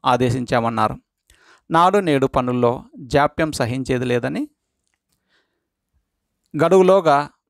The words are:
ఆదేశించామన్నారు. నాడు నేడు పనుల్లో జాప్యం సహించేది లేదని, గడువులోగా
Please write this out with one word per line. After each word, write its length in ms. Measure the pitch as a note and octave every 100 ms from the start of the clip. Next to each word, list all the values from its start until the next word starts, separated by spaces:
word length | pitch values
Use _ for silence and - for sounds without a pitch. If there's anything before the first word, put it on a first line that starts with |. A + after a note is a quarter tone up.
ఆదేశించామన్నారు. 920 | C3+ B2 B2 B2+ A#2+ B2 A2+ A2+ A2 B2+ _ _ _ _ _ _ -
నాడు 280 | E3 F3+ G3+
నేడు 280 | F3+ C#3 C3+
పనుల్లో 580 | C#3 B2+ B2 A#2+ B2 - C4+
జాప్యం 540 | C3+ C#3+ D3 - D#3+
సహించేది 520 | - A#2 B2+ B2+ B2+
లేదని, 440 | B2+ B2 B2+ F3 D4 _ _ _ _ _ _ _ _ _ _ _ _ _ _ _ _ _ _ _ _ D#3
గడువులోగా 640 | E3 F#3+ F#3 G3 D#3+ C#3+ D3 _